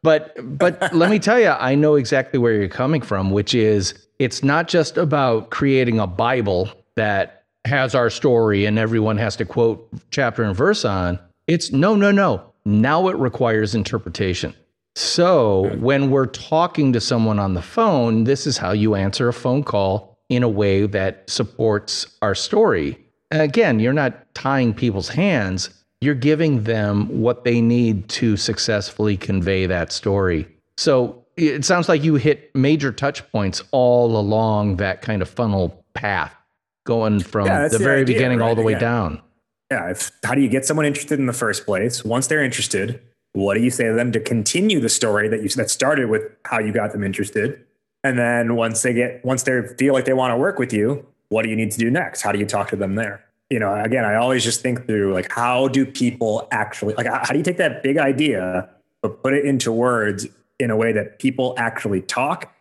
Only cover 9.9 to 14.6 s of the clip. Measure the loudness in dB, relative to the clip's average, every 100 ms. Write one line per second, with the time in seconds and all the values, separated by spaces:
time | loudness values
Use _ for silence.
9.9 | -18 _ -2 -2 0 -2 2 0 2 0
10.9 | 0 -2 -4 -8 _ -2 -2 0 0 2
11.9 | 4 4 4 2 0 -6 _ 0 2 4
12.9 | 2 0 0 -2 0 0 2 0 -2 -2
13.9 | -4 -6 -4 -2 -2 -6 -10